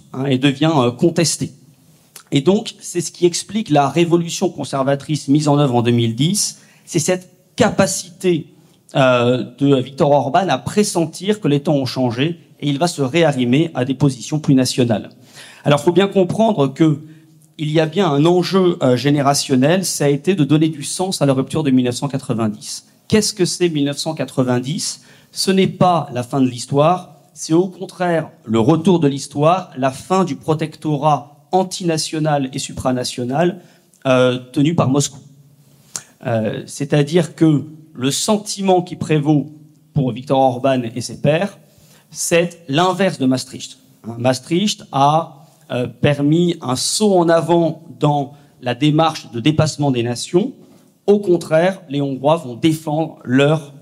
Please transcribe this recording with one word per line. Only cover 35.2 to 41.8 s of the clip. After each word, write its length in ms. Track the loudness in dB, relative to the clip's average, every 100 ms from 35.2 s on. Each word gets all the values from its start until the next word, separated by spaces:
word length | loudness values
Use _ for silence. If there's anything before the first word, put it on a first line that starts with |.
| -20 _ _ _ _ _ _ -16 -16 _ -4
Euh, 360 | -2 -2 -6 -10
c'est-à-dire 680 | -10 -2 0 2 0 0 2
que 300 | 4 4 0 -14 -20 -6
le 140 | -4
sentiment 720 | -2 0 -2 -2 -6 0 0
qui 140 | 0 -6
prévaut 580 | -2 0 2 2 0 -10 -20 _ _
pour 180 | -2 -2
Viktor 280 | -4 -2 2
Orban 420 | 2 2 0 0 -2 -6
et 60 |
ses 200 | -10 -4
pairs, 380 | 0 0 -2 -8 _ _